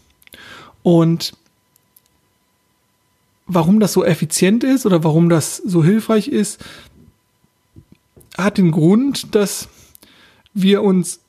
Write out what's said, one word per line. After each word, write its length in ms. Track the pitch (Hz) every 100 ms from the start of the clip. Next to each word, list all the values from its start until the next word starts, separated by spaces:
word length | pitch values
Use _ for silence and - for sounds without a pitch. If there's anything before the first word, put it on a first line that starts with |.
| _ _ _ - - - - _
Und 500 | 180 165 165 165 - - _ _ _ _ _ _ _ _ _ _ _ _ _ _ _ _ _ _ _ _ -
warum 340 | 175 160 214
das 140 | 202
so 100 | 185
effizient 600 | 185 160 156 - 180 233
ist 220 | 262 269 214
oder 180 | 175
warum 260 | 160 156 170
das 280 | 165 - -
so 260 | 269 175
hilfreich 440 | 156 220 214 220 233
ist, 360 | 220 196 - - - - _ _ _ _ _ _ _ _ - - _ _ _ - -
hat 200 | 196 202
den 140 | 180
Grund, 640 | 160 160 214 277 - - 208
dass 320 | 196 - - _ _ _ _ _ _ _ _
wir 300 | 208 190 202
uns 360 | 208 185 175 -